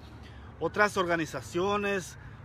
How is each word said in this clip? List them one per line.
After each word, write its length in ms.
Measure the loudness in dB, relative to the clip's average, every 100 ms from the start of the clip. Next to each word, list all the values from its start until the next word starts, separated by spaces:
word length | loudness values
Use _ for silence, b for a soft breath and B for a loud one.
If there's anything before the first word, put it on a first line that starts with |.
| B B B B B -2
otras 380 | 0 4 4 4
organizaciones, 1200 | 4 2 0 -4 -2 0 2 2 2 0 -2 -10 B B